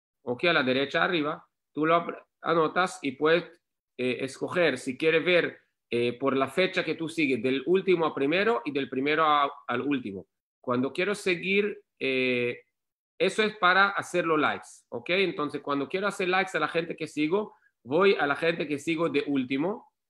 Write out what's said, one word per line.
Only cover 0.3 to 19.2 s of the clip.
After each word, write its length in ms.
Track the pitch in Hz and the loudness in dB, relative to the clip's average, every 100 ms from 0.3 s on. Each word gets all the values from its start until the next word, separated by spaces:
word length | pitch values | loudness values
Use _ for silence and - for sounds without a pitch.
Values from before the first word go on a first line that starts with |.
| 127 | 0
A 100 | 175 | 2
la 80 | 160 | 2
derecha 420 | 127 127 139 165 | 2 2 0 0
arriba, 400 | 180 175 147 175 - _ _ | 0 0 -2 -6 -12 _ _
tú 140 | 147 156 | -2 2
lo 80 | 170 | 2
ap-, 320 | 170 - - _ | 2 -10 -16 _
anotas 580 | - 165 156 170 180 - | 0 2 2 0 -2 -4
y 120 | 139 | -8
puedes, 320 | 127 151 170 170 - _ _ _ - | 0 2 2 0 -16 _ _ _ -6
eh, 200 | 127 123 | -4 -2
escoger 580 | 135 - 143 180 165 127 | -6 -6 -4 2 2 0
si 180 | 139 127 | -6 0
quieres 260 | 160 160 151 | 2 2 4
ver, 360 | 175 143 - _ _ _ | 2 2 -6 _ _ _
eh, 240 | 120 120 | 0 0
por 240 | 120 139 135 | 0 0 0
la 100 | 135 | 0
fecha 380 | - 185 185 160 | 0 0 0 -4
que 100 | 156 | -4
tú 140 | 160 | -6
sigues, 320 | - 143 120 | -2 0 0
del 220 | 127 135 131 | 0 -2 2
último 400 | 190 190 175 156 | 2 4 2 2
a 80 | |
primero 480 | - 139 175 214 233 151 | 0 0 2 2 0 -2
y 60 | |
del 160 | 139 135 | -4 -4
primero 380 | 131 139 156 156 | -2 0 2 4
a, 260 | 147 143 - - | 2 0 -4 -6
al 140 | 123 | -4
último. 460 | 135 139 113 95 - _ _ _ | 0 -2 -4 -10 -14 _ _ _
Cuando 320 | - 123 135 | -4 -2 -2
quiero 220 | 147 185 202 | -2 -4 -2
seguir, 680 | 190 175 175 196 208 - _ _ | -2 -2 0 0 0 -6 _ _
eh, 680 | 135 131 127 123 120 120 _ _ _ _ _ _ | -2 0 0 0 -2 -6 _ _ _ _ _ _
eso 240 | 180 190 | 0 2
es 160 | 214 208 | -2 2
para 320 | 180 185 196 | 4 6 4
hacer 360 | 170 - 180 170 | 0 -2 -2 2
los 140 | 156 | 2
likes, 280 | 127 98 - - _ | 2 -2 -10 -20 _
¿ok? 200 | 156 156 | -12 -2
Entonces, 520 | 185 185 - 147 143 | 0 0 -2 -6 -6
cuando 280 | - 139 135 | -4 -4 -2
quiero 180 | 185 202 | -2 -4
hacer 220 | 190 180 | -2 0
likes 260 | 185 190 165 | 0 0 -2
a 40 | |
la 80 | 151 | -2
gente 280 | 165 113 139 | -2 -4 -8
que 120 | 156 | -8
sigo, 480 | 147 156 196 208 - _ _ | -2 0 0 -4 -12 _ _
voy 320 | 117 156 196 196 | -2 4 4 4
a 120 | 147 | 0
la 80 | 139 | 0
gente 320 | 165 170 151 | 0 -2 -4
que 100 | 139 | -4
sigo 320 | 165 160 165 | -4 -2 0
de 140 | 139 | 0